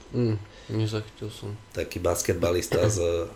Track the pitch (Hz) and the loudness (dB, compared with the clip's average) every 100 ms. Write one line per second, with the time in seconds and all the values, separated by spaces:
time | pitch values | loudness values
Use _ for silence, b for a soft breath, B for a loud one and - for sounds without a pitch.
0 | - - 120 104 98 B - 110 107 107 | -6 0 2 0 -4 B -6 -2 0 -2
1 | 107 - 107 - 101 104 - - 82 - | -6 -10 -12 -10 -10 -12 -10 -6 -6 0
2 | 87 87 - 90 85 90 85 82 87 90 | 0 2 2 2 2 2 2 4 4 4
3 | 85 85 82 | 2 0 -2